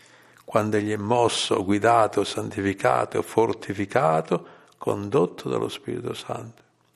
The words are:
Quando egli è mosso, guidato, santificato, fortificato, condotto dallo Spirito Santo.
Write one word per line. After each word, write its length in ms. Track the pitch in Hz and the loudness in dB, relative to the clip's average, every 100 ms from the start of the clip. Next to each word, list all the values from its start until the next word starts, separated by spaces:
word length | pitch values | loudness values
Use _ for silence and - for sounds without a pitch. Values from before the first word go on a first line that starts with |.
| - - _ _ - | -20 -20 _ _ -2
Quando 320 | 113 107 107 | 0 2 0
egli 140 | 104 | 0
è 60 | 107 | -2
mosso, 680 | 101 120 117 - - 110 | 0 2 2 2 0 0
guidato, 600 | 95 101 113 117 107 - | 2 2 4 6 4 2
santificato, 1000 | 98 - 107 - 98 98 127 123 - 107 | -2 -4 -6 -2 -2 2 2 2 0 -2
fortificato, 1300 | - - 113 104 - 101 98 123 156 160 160 175 - - _ - | -2 0 0 0 -6 -6 -2 2 2 2 0 -4 -4 -20 _ -8
condotto 720 | - 107 101 135 175 - 135 | -4 -4 0 2 0 -2 -4
dallo 200 | 120 113 | -2 -4
Spirito 440 | - - 120 120 | -6 -8 -8 -8
Santo. 480 | - - 120 117 - _ _ _ | -8 -10 -10 -12 -18 _ _ _